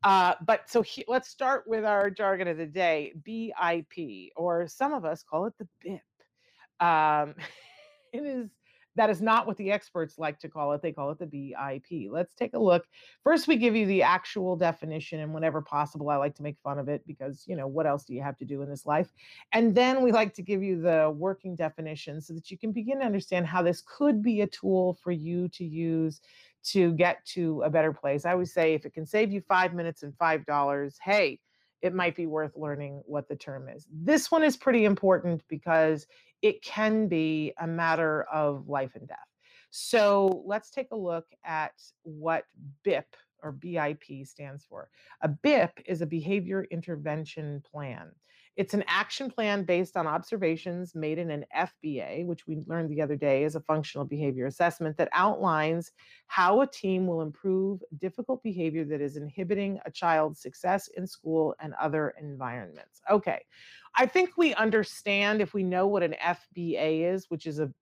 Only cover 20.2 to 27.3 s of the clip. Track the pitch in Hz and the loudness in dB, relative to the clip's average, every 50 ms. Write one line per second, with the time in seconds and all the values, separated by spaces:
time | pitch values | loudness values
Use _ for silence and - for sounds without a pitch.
20.2 | 220 208 - - 185 180 202 190 190 196 185 170 160 175 165 160 156 156 156 147 | 4 2 0 -10 -4 -2 -2 -2 0 0 -2 2 2 4 6 6 4 4 2 0
21.2 | 160 190 196 196 _ 190 180 165 170 156 156 - 160 156 156 147 - - 147 156 | -2 -2 -4 -4 _ -10 -6 -4 -4 -4 -4 -6 -10 -10 -10 -10 -10 -12 -12 -12
22.2 | 151 - 165 165 160 - 196 - - 220 208 233 220 226 277 269 269 233 208 202 | -12 -10 -12 -14 -12 -14 -16 -8 -6 -6 -4 -4 -4 -4 -2 -2 0 0 0 -2
23.2 | - - 185 180 175 160 160 180 175 170 175 - - - - - 294 294 277 214 | -2 0 -2 0 0 0 0 2 2 2 2 0 -4 -20 -4 2 4 4 4 4
24.2 | 208 240 226 208 208 - - - - 196 190 185 185 180 175 _ _ 180 180 165 | 2 2 2 2 0 -2 -2 -6 -2 2 2 4 2 2 0 _ _ -4 -4 -4
25.2 | 151 160 170 175 180 180 - - 180 165 151 160 165 165 165 160 160 160 151 - | -2 -4 -2 -2 -2 -4 -6 -8 -10 -8 -6 -4 -2 0 0 0 0 -2 -2 -6
26.2 | _ _ - - - _ _ _ _ - - 202 180 170 165 156 175 175 - - | _ _ -20 -20 -20 _ _ _ _ -2 2 4 4 4 6 4 4 4 2 0
27.2 | _ - | _ -10